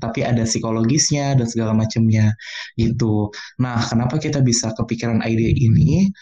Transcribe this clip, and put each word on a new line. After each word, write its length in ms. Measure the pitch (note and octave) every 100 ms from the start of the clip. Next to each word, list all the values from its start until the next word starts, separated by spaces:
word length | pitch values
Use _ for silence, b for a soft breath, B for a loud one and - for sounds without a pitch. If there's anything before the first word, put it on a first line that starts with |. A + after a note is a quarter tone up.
tapi 240 | A#2 C#3+ B2
ada 160 | A#2
psikologisnya 920 | A2+ A2+ A2+ A2+ A2+ D3+ - D3 C#3 C3+
dan 80 | A#2
segala 320 | A#2 A2+ A2
macemnya 560 | A2 A#2 A2+ G#2+ G#2+ G#2+ B B B
gitu. 560 | - A2+ A2+ A2+ G#2+ G#2 B B B
Nah, 160 | B2+ A#2 A#2
kenapa 320 | A#2 B2 D#3
kita 240 | D3+ C#3
bisa 320 | B2+ A2+ A2+
kepikiran 480 | A2 A2+ A#2 A#2+ A2 A2+
ide 240 | A2+ A2+
ini? 600 | - A#2+ A2 - D#3+ G3 -